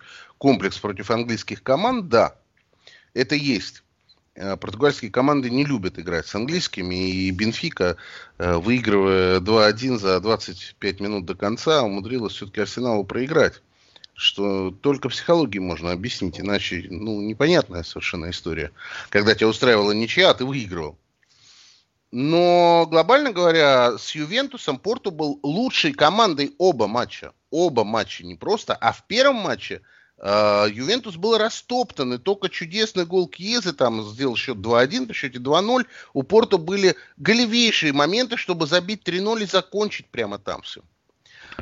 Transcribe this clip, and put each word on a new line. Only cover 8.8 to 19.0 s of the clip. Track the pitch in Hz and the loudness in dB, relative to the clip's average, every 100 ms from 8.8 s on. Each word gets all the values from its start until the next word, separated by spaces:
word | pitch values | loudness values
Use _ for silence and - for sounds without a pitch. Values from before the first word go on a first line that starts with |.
| 110 101 95 95 92 92 | 2 2 4 2 2 2
два | 92 113 107 | 2 4 4
один | 107 131 123 | 4 -2 -2
за | 98 92 | 2 0
двадцать | 98 107 - 87 - - | 2 -2 -2 -14 -18 -8
пять | 104 95 | -6 -4
минут | 101 104 87 | -4 -6 -6
до | |
конца, | 92 101 120 - 156 | -6 -4 -2 2 2
умудрилась | 117 98 107 127 104 | 2 -2 -6 -6 -6
всё-таки | - 101 107 | -8 -12 -6
Арсеналу | 98 - 123 107 98 | -6 -4 -2 -2 -2
проиграть. | 117 131 160 98 - _ _ _ _ - | -4 -2 2 2 0 _ _ _ _ -20
Что | - - - 101 98 95 95 | -4 -4 -2 -2 -2 -4 -4
только | 143 139 135 | -2 -2 -2
психологией | - - 170 135 98 | -6 0 2 2 -2
можно | 92 82 85 | -6 -4 -4
объяснить, | 90 120 - 92 80 | -4 -6 -6 -6 -6
иначе, | 95 101 - 92 - | -4 -2 -2 -8 -8
ну, | 90 104 104 | -10 -6 -6
непонятная | 104 110 147 175 - 87 | -6 -2 2 2 0 -6
совершенно | 82 - - 85 82 | -10 -8 -8 -6 -8
история. | 85 87 80 73 - - - | -8 -8 -6 -8 -10 -16 -16